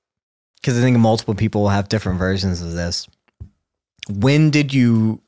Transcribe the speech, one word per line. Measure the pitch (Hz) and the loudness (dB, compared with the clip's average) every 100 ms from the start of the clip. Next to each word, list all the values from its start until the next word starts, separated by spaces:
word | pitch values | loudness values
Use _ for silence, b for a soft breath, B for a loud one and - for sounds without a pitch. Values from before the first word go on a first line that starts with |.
| _ _ _ _ _ _ | _ _ _ _ _ _
'cause | - 120 | -4 0
I | |
think | 127 120 | 2 4
multiple | 110 113 - | 4 2 -2
people | 98 110 104 | -2 -2 0
will | 104 | 0
have | 101 98 | 0 -2
different | 110 92 90 | -4 -2 -4
versions | 92 95 95 85 | -2 -2 -2 -4
of | 85 | -6
this. | 85 85 - - _ _ - - _ _ _ _ - - | -6 -6 -8 -10 _ _ -20 -20 _ _ _ _ -18 -10
When | 98 131 147 156 | -2 2 4 4
did | 147 143 | 2 0
you | 135 120 113 110 110 | 2 2 4 0 -2